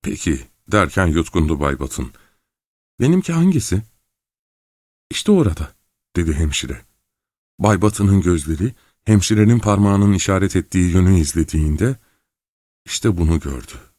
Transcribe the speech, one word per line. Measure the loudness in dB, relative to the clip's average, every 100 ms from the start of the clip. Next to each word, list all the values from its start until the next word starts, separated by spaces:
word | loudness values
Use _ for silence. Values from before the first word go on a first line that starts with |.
"Peki," | -8 -6 -4 -4 -8 _ _
derken | -2 0 0 0
yutkundu | 0 -2 -2 -2 -2
Bay | -4 -4
Button. | -8 -8 -12 -14 _ _ _ _ _ _ _ -4
"Benimki | 0 0 0
hangisi?" | 0 2 0 -2 -4 -6 _ _ _ _ _ _ _ _ _ _ _ _
"İşte | -6 2
orada," | 4 4 -2 -10 _ _ _ _ -4
dedi | -2
hemşire. | 0 -2 -2 -8 -12 _ _ _ _ _ _ _ _
Bay | 0 2
Button'ın | 0 2 2 2
gözleri | 2 -2 -2 -4 -4 -6 _ _
hemşirenin | 0 0 2 2 4 2
parmağının | 0 2 2 4 2
işaret | 2 0 0 0 -2
ettiği | -2 -2 2
yönü | 4 4 4
izlediğinde | 2 -2 -2 0 -2 0 -2 -4 _ _ _ _ _ _ _ _
işte | -12 -4 -2 0
bunu | 0 0
gördü. | -4 -12 -14 -20 _